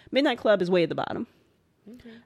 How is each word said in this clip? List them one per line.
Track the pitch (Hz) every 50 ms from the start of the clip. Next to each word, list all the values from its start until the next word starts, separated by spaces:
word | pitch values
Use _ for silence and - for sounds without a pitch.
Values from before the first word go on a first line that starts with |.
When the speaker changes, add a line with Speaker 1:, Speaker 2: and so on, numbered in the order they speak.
| - - -
Speaker 1:
Midnight | 262 285 302 247 -
Club | - 226 208 190 185
is | 175
way | 190 180 165
at | 156
the | 147
bottom. | 135 - - - - 226 - _ _ _ _ _ _ _ _ _ _ _ 208 233
Speaker 2:
Okay. | 247 - 233 226 233 -